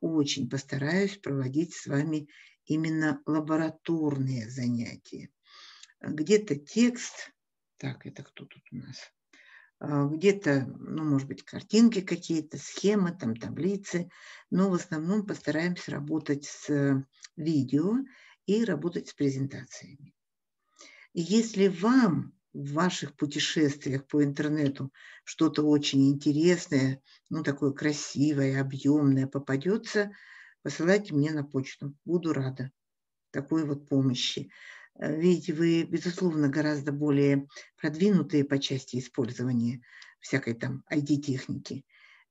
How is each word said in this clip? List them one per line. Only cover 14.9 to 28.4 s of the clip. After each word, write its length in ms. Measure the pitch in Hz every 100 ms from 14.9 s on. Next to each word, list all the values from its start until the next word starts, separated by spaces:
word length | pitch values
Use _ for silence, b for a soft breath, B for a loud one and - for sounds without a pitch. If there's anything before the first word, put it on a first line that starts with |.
| 156 165 208 196
постараемся 640 | 156 - 151 175 175 -
работать 540 | 147 143 156 156 143 -
с 580 | - - 147 139 135 135 b - -
видео 580 | 156 151 123 139 180 247 269 B B B -
и 200 | 214 214
работать 440 | 147 170 170 -
с 40 |
презентациями. 1000 | - 143 135 135 - 131 - - - - _ _ _ _ _ _ b b b b
И 80 | -
если 460 | 165 226 226 190 196
вам 680 | 170 220 262 214 139 - - _
в 200 | 143 143
ваших 420 | 147 180 - 139 -
путешествиях 920 | 147 147 - 165 147 143 139 135 -
по 160 | 147
интернету 680 | 143 143 151 151 139 139 135 B B B
что-то 400 | - - 160 151
очень 460 | 151 147 143 139 139
интересное, 920 | 143 151 143 175 175 - 139 131 135 b b -
ну, 140 | 156
такое 280 | 151 139 143
красивое, 880 | 139 147 147 - 123 151 143